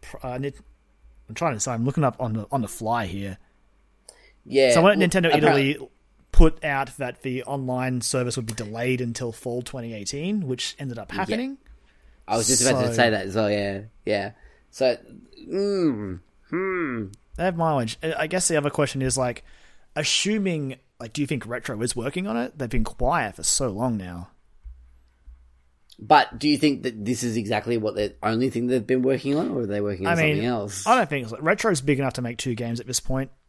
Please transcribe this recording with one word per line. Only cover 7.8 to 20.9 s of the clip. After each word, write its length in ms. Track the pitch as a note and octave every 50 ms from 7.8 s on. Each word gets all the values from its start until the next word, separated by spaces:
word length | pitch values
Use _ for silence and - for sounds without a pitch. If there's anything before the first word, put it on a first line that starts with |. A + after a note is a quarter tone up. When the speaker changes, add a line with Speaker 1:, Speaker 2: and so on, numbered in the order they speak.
| B2+ C3 B2+ B2
Speaker 1:
service 340 | A#2+ - - C3 B2 A#2+ A#2+
would 100 | B2+ A2+
be 80 | A2 A2
delayed 460 | G#2+ A2+ G#2 A2 A2+ A#2+ B2+ C3 B2
until 300 | B2+ A#2 A#2 - C3 A#2
fall 300 | A2+ - - B2+ A#2+ B2 A#2+
twenty 300 | - - C3 A#2 A#2 A2+
eighteen, 520 | G#2+ G2+ - - C#3 D#3 F#3 G#3+ G#3+ F3+
which 300 | C3 B2+ B2+ - - - -
ended 220 | C#3+ C3+ A#2+ A2+
up 100 | G2+ -
Speaker 2:
Yeah. 40 | - -
Speaker 1:
happening. 400 | F#3+ F3+ G#3+ A3 B3+ C4+ C#4 - _ - - - _ _ _ _ _ - - _ - -
Speaker 2:
I 80 | G#2 A#2
was 100 | A2+ G#2
just 140 | C3 A#2+
about 200 | A#2 C3 B2+ C3
to 60 | B2+ A#2+
Speaker 1:
So 40 | A#2
Speaker 2:
say 160 | A2 G#2+ A#2
that 160 | G#2+ G2+ F#2+ G2
as 80 | F#2+
well, 140 | A2+ A2 G#2
yeah. 320 | G#2 G#2 G2+ G2+ G2 G2 G#2+ A2 _ - _
Yeah. 260 | - G#2 G2+ F#2+ F#2+ - _ - - _ _ _ _
So, 280 | _ - C3+ B2+ A#2+ - - - A#2 - - - - - - E3
mm, 720 | D#3+ F#3 G3+ G3+ G3+ F#3+ F3 D#3 B2+ G#2+ G#2 G2 F#2 F2 _ _ _ _ _ _
hmm. 560 | - F3 F#3+ F#3+ F#3 F3+ E3+ C#3+ B2 A#2 G#2+ F#2+ G2 _ _ _ _ -
Speaker 1:
They 60 | E3
have 120 | F#3+ F3+
mileage. 420 | E3 E3 D#3+ D3+ C#3 A#2 A2 - - -
I, 100 | D#3+ D#3 -
I 80 | D#3 D#3
guess 200 | E3+ F#3 F3+ -
the 80 | E3+ D3+
other 120 | C#3+ C#3+
question 320 | - - D3 B2+ - C3+
is, 160 | C3 C3 B2 C3+
like, 280 | C3 B2 A#2+ - - - - - - - - - - - -
assuming, 800 | D3 D3+ - - - - G3 G#3+ A3 G3 F#3+ E3+ D#3 C#3+ C3+ C3 - _ _